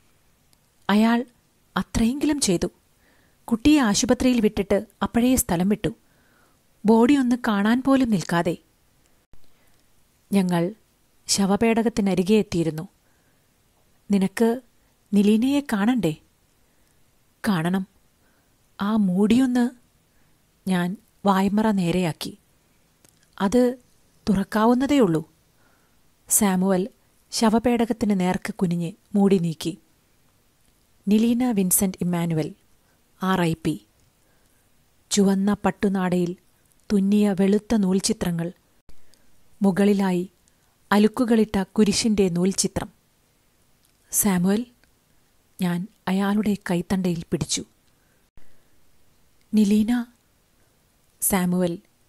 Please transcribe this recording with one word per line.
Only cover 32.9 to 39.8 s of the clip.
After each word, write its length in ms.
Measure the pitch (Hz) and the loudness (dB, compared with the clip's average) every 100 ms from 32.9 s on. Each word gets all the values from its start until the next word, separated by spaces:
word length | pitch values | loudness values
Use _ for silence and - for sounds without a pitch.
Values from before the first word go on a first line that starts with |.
| _ _ _ | _ _ _
ആർ 180 | 190 190 | -4 0
ഐ 140 | 170 165 | -2 -2
പി. 220 | 160 156 - _ _ _ _ _ _ _ _ _ _ _ - | -4 -6 -10 _ _ _ _ _ _ _ _ _ _ _ -4
ചുവന്ന 460 | 208 190 196 202 202 | 0 2 2 -2 -2
പട്ടുനാടയിൽ 720 | 190 - 202 190 185 180 175 185 _ _ _ _ - | -4 -2 -4 -2 -2 -2 -2 -6 _ _ _ _ -4
തുന്നിയ 440 | 208 196 208 208 190 | -2 2 2 2 2
വെളുത്ത 340 | 196 208 - | 2 0 0
നൂൽച്ചിത്രങ്ങൾ. 800 | 226 185 190 - 220 180 170 170 - _ _ - - - - - - - - | 0 0 0 -2 -4 -4 -6 -8 -12 _ _ -18 -18 -18 -20 -20 -20 -20 -2
മുകളിലായി 680 | 196 180 | 0 2